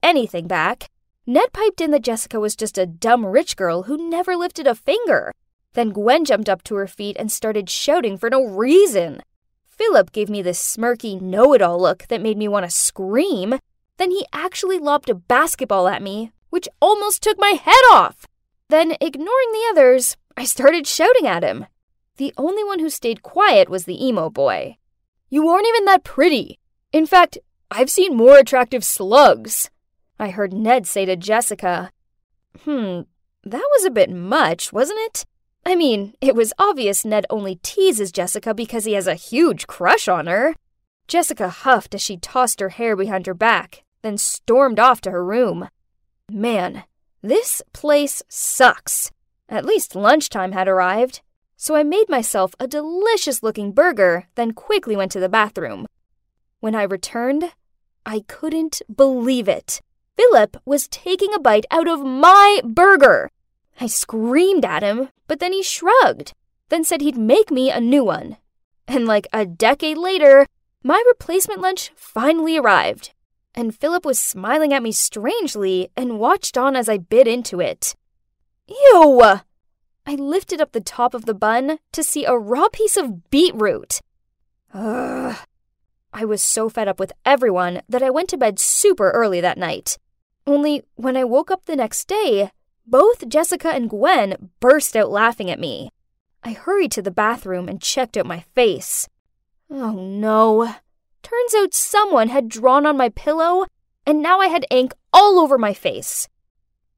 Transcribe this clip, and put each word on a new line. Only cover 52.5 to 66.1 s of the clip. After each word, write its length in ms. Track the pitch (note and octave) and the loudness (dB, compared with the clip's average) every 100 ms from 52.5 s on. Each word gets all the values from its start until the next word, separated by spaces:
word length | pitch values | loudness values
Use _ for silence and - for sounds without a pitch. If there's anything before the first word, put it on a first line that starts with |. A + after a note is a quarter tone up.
| - | -4
a 80 | B3 | -8
delicious-looking 1040 | D4 D4+ F4+ G#4 G#4+ D4+ B3+ A3 G#3+ G3+ | -6 -6 -2 0 0 -2 -4 -6 -6 -2
burger, 560 | G#3 F4 C4 F3+ E3+ - - | 2 2 2 0 0 -6 -6
then 160 | A#3 | -6
quickly 460 | A3+ - G#4 - G#3 | -6 -4 -4 -2 -4
went 160 | F#3+ | -4
to 80 | G3 | -4
the 80 | F#3 | -2
bathroom. 580 | A3 G#3 - C#3 G2+ - _ _ _ _ _ _ _ | 0 0 -4 -10 -12 -16 _ _ _ _ _ _ _
When 160 | A3 A3 | -6 -4
I 80 | |
returned, 680 | G3+ F#3+ - A#3 B3 D4 E4+ _ _ _ _ _ - | -4 -4 -8 -6 -4 -2 -6 _ _ _ _ _ -10
I 200 | G#3+ G#3 | -10 -10
couldn't 540 | - D#4 D#4+ D#4+ - - | -10 -6 -4 -6 -8 -4
believe 540 | G#3+ C4+ B3+ A#3 B3+ G3 | 2 2 2 -2 -2 -2
it. 320 | - - - _ _ _ - | -4 -6 -14 _ _ _ 2
Philip 400 | B4 B3+ G#3+ - - | 4 6 2 -4 -4
was 240 | C#4 - | -4 -4
taking 440 | - F4+ F#4 G4 | -10 -6 -2 -2
a 60 | G#4 | 0
bite 260 | C4+ G#3+ - | 2 2 0
out 160 | E4 E4 | -2 -2
of 160 | E4 | -2
my 560 | C4+ C4 E4 G4 G4+ G#4 A#3+ | -4 4 8 8 8 4 0
burger. 640 | A3+ F#4+ F#4+ B3 C#3 C#2 _ _ _ _ - | 4 4 8 6 6 0 _ _ _ _ -10
I 60 | A#3+ | -6
screamed 800 | - - A3 A3+ C#4 F#4+ F#4 G3+ | -6 -6 -6 0 2 2 2 0
at 180 | D#3 | -2
him, 260 | G3+ A3+ C4 _ - | -2 -4 -6 _ -8
but 140 | D4+ | -6
then 120 | F4+ | -4
he 120 | G4 | -4
shrugged, 720 | F#4 - E4+ B4+ A4+ | -6 -4 2 4 2